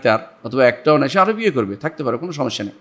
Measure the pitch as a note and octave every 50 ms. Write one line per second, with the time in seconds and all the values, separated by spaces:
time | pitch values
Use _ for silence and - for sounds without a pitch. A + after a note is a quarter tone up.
0 | - A#2 A2 A2 - - - _ - A#2 B2 C3+ B2+ A#2+ A#2+ - - D#3 D3+ C#3+
1 | D3 C3 F3 G3 F#3 G#3+ A3 G#3+ A3+ G3+ C#3 B2+ G#2+ F#2+ G2+ G2 - D#3+ - -
2 | C#3 A#2 A#2 A#2 E3 F#3 D3+ C#3+ C3 A#2 - - G#2 G2 - -